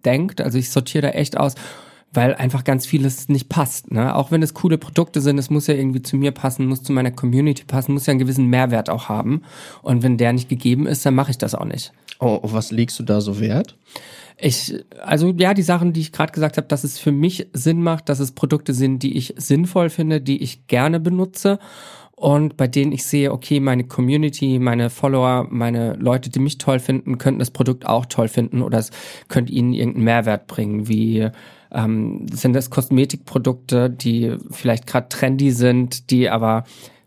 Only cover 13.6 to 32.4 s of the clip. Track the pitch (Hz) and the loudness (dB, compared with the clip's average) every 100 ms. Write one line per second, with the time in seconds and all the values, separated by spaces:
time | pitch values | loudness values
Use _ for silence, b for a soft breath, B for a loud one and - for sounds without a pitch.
13.6 | 220 _ B B B B B B 139 123 | -4 _ B B B B B B -2 0
14.6 | - - - - - 156 170 175 185 196 | -6 -10 -12 -16 -2 2 2 4 2 2
15.6 | 170 175 175 165 156 - 156 - 151 151 | 2 2 2 0 -4 -4 -4 0 -2 -2
16.6 | 147 143 143 - - 143 170 180 - 135 | -2 -4 -4 -2 0 2 2 0 -8 -2
17.6 | 143 165 170 160 - 139 139 - 139 151 | 0 2 2 0 -2 -2 -2 -2 0 0
18.6 | - 127 135 131 135 - 127 - - 143 | 0 0 0 0 -2 -4 -6 -10 0 2
19.6 | 180 185 170 165 156 156 135 139 131 - | 2 2 0 0 0 0 0 -2 -4 -10
20.6 | _ 123 143 165 165 180 185 - 196 202 | _ 2 2 2 0 0 -2 0 0 0
21.6 | B B B B B - 139 147 151 - | B B B B B -2 2 4 2 0
22.6 | 131 131 139 143 - 147 139 127 - 147 | 0 2 0 -2 -2 0 0 -2 -2 0
23.6 | 135 123 127 - 127 147 151 - 139 127 | 2 0 -2 0 2 2 0 0 0 2
24.6 | 123 120 120 - 139 135 127 127 123 120 | 2 2 -2 0 0 2 2 0 -2 -2
25.6 | 117 120 117 - 127 127 127 127 135 - | -2 0 -2 -2 0 0 -2 -2 -2 -2
26.6 | - 131 123 131 131 127 135 135 127 - | -2 0 0 -2 -2 -2 0 0 -4 -2
27.6 | 123 127 - 117 123 - 110 - 117 131 | 0 0 0 0 0 -2 -2 0 -2 -2
28.6 | 123 113 110 B B B B - 123 123 | 0 0 -2 B B B B -2 0 0
29.6 | 120 117 117 123 113 117 110 104 - - | 0 0 -2 0 2 2 2 -2 -4 -6
30.6 | 104 104 107 110 110 110 110 B B B | -4 -4 -2 0 0 0 -2 B B B
31.6 | B - 110 110 107 101 - 120 | B -2 0 0 -2 -6 -8 0